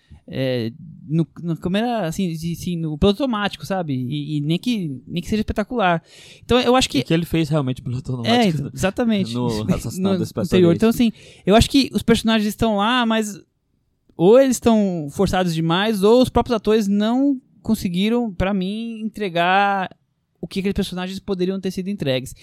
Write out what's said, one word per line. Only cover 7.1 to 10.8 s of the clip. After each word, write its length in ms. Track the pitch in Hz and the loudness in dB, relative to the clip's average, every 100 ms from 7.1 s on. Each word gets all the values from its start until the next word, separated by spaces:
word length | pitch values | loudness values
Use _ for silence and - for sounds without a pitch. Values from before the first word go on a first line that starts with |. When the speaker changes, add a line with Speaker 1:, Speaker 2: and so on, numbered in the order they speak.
Speaker 2:
ele 120 | 165 170 | 0 0
fez 220 | 160 156 | -2 0
realmente 340 | 151 131 127 | 0 -2 -4
piloto 300 | 127 120 - | -6 -8 -6
automático, 460 | 127 117 240 214 151 | -4 0 2 4 0
Speaker 1:
É, 20 | |
Speaker 2:
né? 80 | 139 | -4
Speaker 1:
exatamente. 640 | - 185 196 240 208 180 | -2 -2 0 0 0 0
Speaker 2:
No 120 | 117 123 110 107 | -2 -2 -2 -2
Speaker 1:
<laughs> 80 | |
Speaker 2:
Assassinato 380 | - 113 170 190 | -2 -4 -4 -2
Speaker 1:
No 60 | 185 | 0
Speaker 2:
da 40 | |
Express 240 | 165 - 190 | -2 -4 0
Speaker 1:
anterior. 200 | 185 170 | 4 4
Speaker 2:
Oriente. 100 | |
Speaker 1:
Então, 100 | 170 | 4